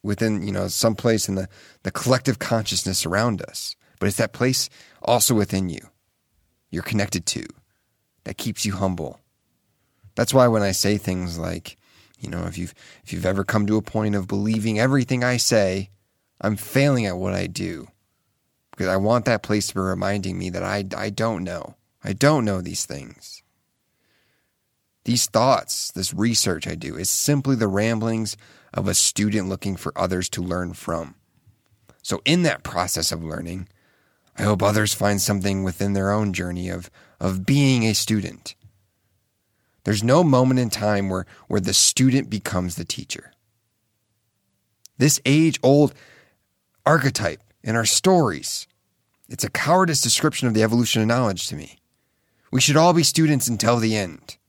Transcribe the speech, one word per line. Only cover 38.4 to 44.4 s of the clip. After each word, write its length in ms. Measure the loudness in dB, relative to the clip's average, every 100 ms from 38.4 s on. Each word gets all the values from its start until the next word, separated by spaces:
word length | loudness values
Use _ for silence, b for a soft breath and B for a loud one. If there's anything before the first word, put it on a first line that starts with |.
| -18 -18 -20 _ _ _ _ _ _ _ _ _ _ _
There's 200 | -2 0
no 180 | 4 4
moment 380 | 6 6 4 2
in 80 | 0
time 400 | -2 0 0 0
where, 160 | -4 -6 B B
where 120 | -2
the 120 | 0
student 560 | 2 2 4 4 4 0
becomes 460 | -6 -4 -4 -4
the 100 | -6
teacher. 480 | -8 -10 -10 -14 -14 _ _ _ _ _ _ _ _ _ _ _